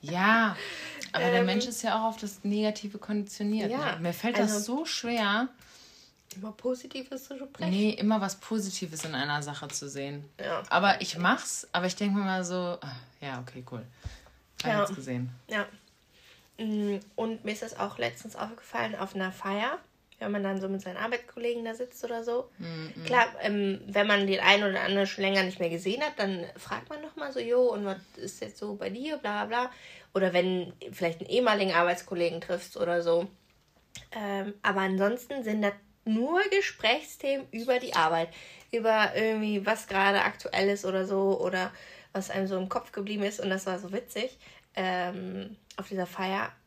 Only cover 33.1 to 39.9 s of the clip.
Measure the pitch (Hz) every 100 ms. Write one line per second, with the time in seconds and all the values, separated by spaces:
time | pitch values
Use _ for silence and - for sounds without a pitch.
33.1 | 165 190 - _ _ _ _ _ - -
34.1 | - 208 202 196 202 - 196 190 190 196
35.1 | 247 - 277 226 214 208 202 - _ -
36.1 | 220 254 349 403 392 403 - 220 262 -
37.1 | - 285 277 262 226 233 247 - - 160
38.1 | 165 170 - - - - 233 220 220 208
39.1 | - 220 220 214 208 196 220 -